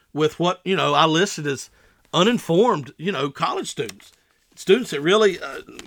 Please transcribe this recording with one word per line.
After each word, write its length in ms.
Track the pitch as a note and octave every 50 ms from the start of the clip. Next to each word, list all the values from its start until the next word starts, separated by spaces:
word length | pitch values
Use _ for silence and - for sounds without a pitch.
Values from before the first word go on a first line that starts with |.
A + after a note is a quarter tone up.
| _ _ -
with 260 | C#3+ D#3 D3+ - -
what, 220 | E3 F3 - - _
you 120 | F3+ F#3+
know, 180 | E3+ C#3+ D3 D3
I 120 | C#3+ E3+
listed 400 | D#3+ D#3 E3 G3 G3+ - - D3+
as 240 | D3 C#3 B2 - - _ _ _ _ _ _ _ _ -
uninformed, 800 | D#3 F3+ A3 A#3+ - - - E3 F3 A3+ B3 G#3+ D3+ C3 B2 -
you 160 | - D3+ F#3+ G3
know, 180 | C3 C#3 D3
college 380 | C3+ - E3 - D4+ F#4+ - -
students. 440 | - - C3+ - G2 - - - _ _ _ _ _ _ _ _ _
Students 360 | - - - F#3+ B3 B3 -
that 100 | - C#3+
really, 400 | C#3+ E3 G3 A3 A3 G3+ F3 E3
uh, 200 | - C#3 C3+ - - - - - -